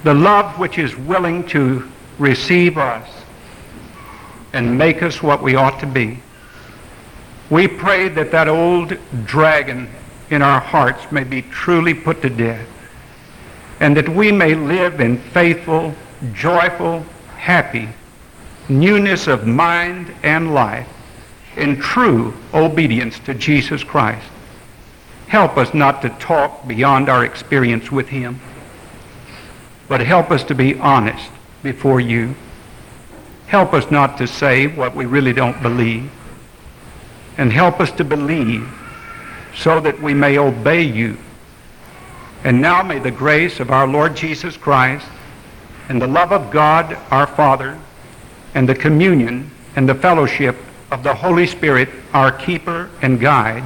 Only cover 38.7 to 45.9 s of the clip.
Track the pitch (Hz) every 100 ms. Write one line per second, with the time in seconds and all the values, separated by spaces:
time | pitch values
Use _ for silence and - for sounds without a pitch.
38.7 | - - - - - - - - - 160
39.7 | 165 151 139 151 143 143 143 139 117 113
40.7 | 170 156 110 113 104 - - - - -
41.7 | - - - - - - - 131 123 156
42.7 | 180 190 143 123 117 139 151 170 - 123
43.7 | 131 135 147 160 139 160 151 175 - -
44.7 | 139 127 143 - - - - - - -
45.7 | - -